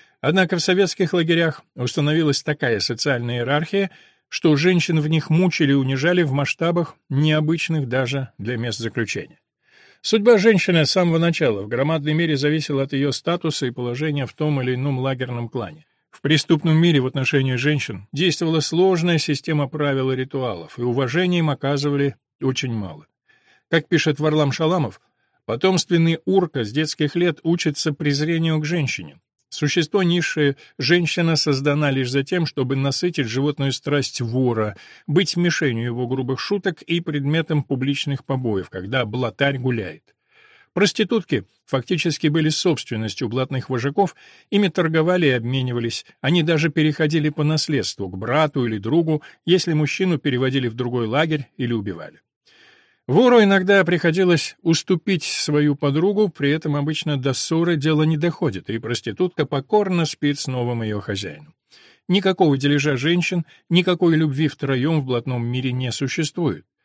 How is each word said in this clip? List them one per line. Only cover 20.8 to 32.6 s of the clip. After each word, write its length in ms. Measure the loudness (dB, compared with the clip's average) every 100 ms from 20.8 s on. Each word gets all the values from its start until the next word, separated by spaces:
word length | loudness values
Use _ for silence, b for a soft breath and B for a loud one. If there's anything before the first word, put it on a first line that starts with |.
уважения 580 | -2 0 0 0 2 2
им 100 | 0
оказывали 640 | 0 -2 0 0 0 0 -2 _ _
очень 300 | -2 -2 -4
мало. 360 | -6 -6 -12 -20 _ _ b b b _
Как 200 | -2 2
пишет 320 | 0 0 0
Варлам 320 | 0 2 0
Шаламов, 480 | 0 0 0 -2 -6 _ _ _ _ -8
потомственный 720 | 0 2 2 2 2 2 0
урка 400 | 2 2 2 -2
с 80 | -4
детских 440 | -2 -4 -2 -2 0
лет 220 | 0 0
учится 480 | -2 0 0 -2 -4
презрению 680 | -2 -2 -2 -2 0 0 0
к 60 | 0
женщине. 540 | -2 -2 -4 -10 -18 _ _ _
Существо 480 | -4 -2 0 0 0
низшее, 540 | 2 2 0 0 0 0 B -6
женщина 580 | 0 2 2 0 0 0
создана 560 | 0 0 0 0 0
лишь 180 | 0 0
за 140 | -2
тем, 220 | -2 -2 -2
чтобы 320 | -2